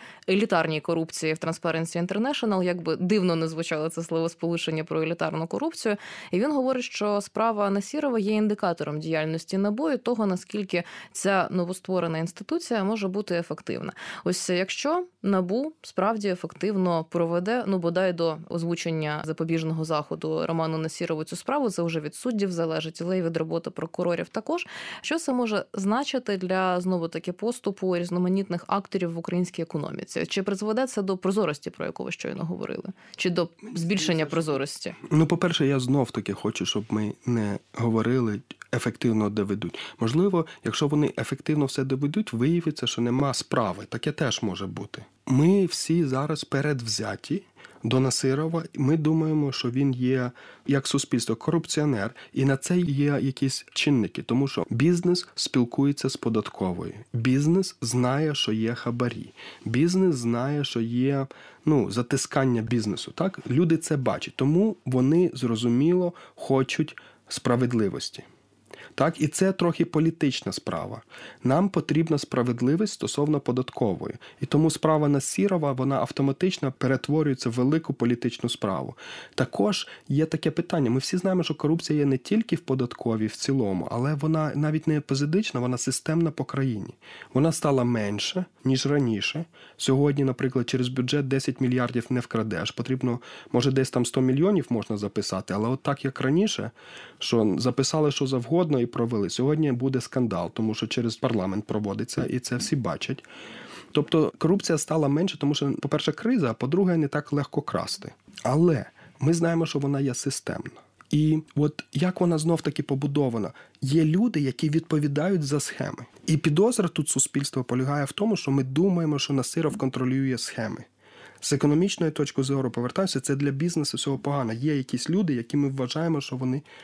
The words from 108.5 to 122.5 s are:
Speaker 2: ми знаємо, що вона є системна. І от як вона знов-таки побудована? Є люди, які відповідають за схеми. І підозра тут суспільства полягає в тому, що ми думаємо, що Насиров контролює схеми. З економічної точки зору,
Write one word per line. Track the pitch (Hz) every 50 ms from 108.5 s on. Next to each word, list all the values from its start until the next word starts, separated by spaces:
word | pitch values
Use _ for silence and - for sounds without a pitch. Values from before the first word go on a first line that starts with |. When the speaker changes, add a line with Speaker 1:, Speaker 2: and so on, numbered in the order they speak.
| 131 156 170 175 160 113 95 - - - - - - -
Speaker 2:
ми | 135 147 170
знаємо, | 165 165 170 170 165 165
що | 156 - 147
вона | 135 139 143 135
є | 143 135 123
системна. | - - 143 135 - - - - - - - - - - _ _ _ - _
І | - 151 156 156 156 156 156 - _
от | 147 147 151 151 - - - -
як | 139 180 180 180 -
вона | 185 175 165 156
знов-таки | 151 165 170 160 - 156 143 - 139
побудована? | - 139 135 139 160 139 147 143 127 117 113 98 - - - - - _ _
Є | - 131 139 165 160
люди, | 156 156 185 226 247 208 151
які | 143 131 127 - - 151
відповідають | 143 160 165 - 160 151 147 147 143 147 151 190 202 175 147
за | 135 143 143
схеми. | - - - - - - - - 117 - _ - -
І | - 160 147
підозра | - 160 147 165 202 240 247 - 190 165
тут | - - 143 -
суспільства | - 131 - - - 143 143 - - 135 127
полягає | - 123 127 131 139 143 147 143
в | 139
тому, | - - 202 226 214
що | - - -
ми | 135 139 139
думаємо, | 131 131 151 180 202 180 175 165 151 147 135
що | - - 143
Насиров | 135 123 - - 165 160 151 - -
контролює | 135 131 131 127 131 127 127 135 135 131 127 117
схеми. | - - - - 113 - - - - - _ _ _ - - - - - - -
З | - - 147
економічної | 139 - 147 147 156 180 202 - - 175 156
точки | 151 - 147 131 - - 135
зору, | 131